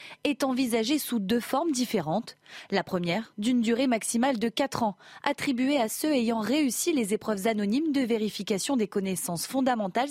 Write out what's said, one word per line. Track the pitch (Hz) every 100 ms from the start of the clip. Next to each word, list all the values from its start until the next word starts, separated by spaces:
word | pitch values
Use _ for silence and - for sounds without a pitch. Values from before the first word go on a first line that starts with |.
| - -
est | 285 277
envisagée | 269 254 262 226 220 302
sous | - 233
deux | 190 233
formes | - 262 339
différentes. | 247 247 202 151 185 - - - - -
La | 190
première, | - 185 175 185 226 -
d'une | 214 247
durée | 226 233 269
maximale | 226 - 233 262 240
de | 226
quatre | - 277 -
ans, | 220 - - -
attribuée | - 285 - 240 262 294
à | 220
ceux | - 311
ayant | 277 226 226
réussi | 208 294 285 - 349
les | 302 202
épreuves | 214 - 202 208
anonymes | 214 208 247 320
de | 277
vérification | 240 233 214 - 190 196 - 269
des | 208
connaissances | 208 190 180 - 170 -
fondamentales | 262 262 240 196 226 285